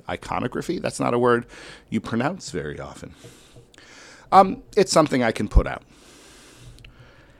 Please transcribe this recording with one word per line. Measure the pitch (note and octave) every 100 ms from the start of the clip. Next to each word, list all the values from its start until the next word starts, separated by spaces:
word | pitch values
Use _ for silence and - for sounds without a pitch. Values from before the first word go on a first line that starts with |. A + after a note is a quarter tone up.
| -
Iconography? | F2 - E2+ - - - F3+
That's | - -
not | C3
a | A#2+
word | B2 A#2+ - - - - -
you | A2+
pronounce | - A#2 C#3+ F#3+ -
very | E2+ D2+ C2+
often. | C#2 - - - - - - - - - - - - - -
Um, | G3 F#3+ - - G#3
it's | F3+
something | E3+ - C3+
I | A#2
can | A2 G#2
put | - C2+
out. | - - - - - - - - - - - - - - - - -